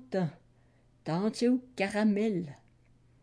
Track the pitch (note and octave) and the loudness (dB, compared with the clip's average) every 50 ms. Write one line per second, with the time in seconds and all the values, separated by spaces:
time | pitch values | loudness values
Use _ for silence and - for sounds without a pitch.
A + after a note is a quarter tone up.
0 | - - - F#3+ F3+ D3 - - _ _ _ _ _ _ _ _ _ _ _ _ | -2 -4 -2 -2 -2 -2 -4 -10 _ _ _ _ _ _ _ _ _ _ _ _
1 | _ D#3 D#3 F3 G3+ A3 G#3+ - A#3+ A#3+ B3+ B3 - - - - F#3+ G3+ G#3 G#3 | _ -4 -2 0 0 -2 0 0 2 2 2 2 0 -6 -4 -4 -4 -2 0 2
2 | G#3+ A3 G3+ G3+ A3 A3+ G3+ E3+ F3 C#3+ C3+ - _ _ _ _ _ _ _ _ | 2 4 4 2 0 0 0 -2 -4 -6 -10 -16 _ _ _ _ _ _ _ _
3 | _ _ _ _ | _ _ _ _